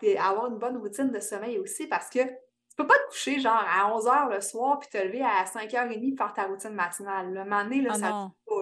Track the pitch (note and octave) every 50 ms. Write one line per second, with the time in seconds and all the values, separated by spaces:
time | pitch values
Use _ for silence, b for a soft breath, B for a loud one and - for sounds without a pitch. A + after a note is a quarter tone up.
0 | - G#3+ G3 D#3+ E3+ F#3+ G3 G#3+ A#3 B3 A#3 G#3+ A3+ B3 B3+ B3 G#3+ G#3 - -
1 | C4+ C4 A#3 G3+ G3+ - A3 G3 G3+ A#3 A#3+ G3+ F#3+ G3 - - D#4 D4+ - A3+
2 | - - - B3+ C4 C4 - - - _ _ _ _ _ - - D4 C#4 A#4+ C#5+
3 | C#5+ C#5+ - - - C4 C4+ C#4+ C4 A#3 A3+ A3+ G#3 F3+ E3+ F#3+ G3 G#3 A3 A3+
4 | G#3+ A#3+ B3+ C#4+ D4 B3+ G#3 G3 G3 - - A3+ A#3+ C4+ C#4+ C#4 - - - G#3+
5 | F#3+ F#3 G3+ B3+ C4+ A#3+ G#3+ F#3+ F#3 - - A3+ G#3+ G#3+ A#3 A#3+ B3 A#3 A#3 G#3+
6 | A#3 C4+ C4+ - A3 G3+ - - G3+ F#3+ F#3+ G3 - A3 G#3+ G3+ F3+ F3 F3 -
7 | G3 G3 G3 F#3+ F#3 F#3 F#3 F#3+ F#3+ G3+ G#3 G3+ G3+ G#3+ B3+ C4+ C4+ A#3+ G#3+ G#3+
8 | G#3 F#3 G#3 G#3 G3 F#3+ - _ _ - A4 G3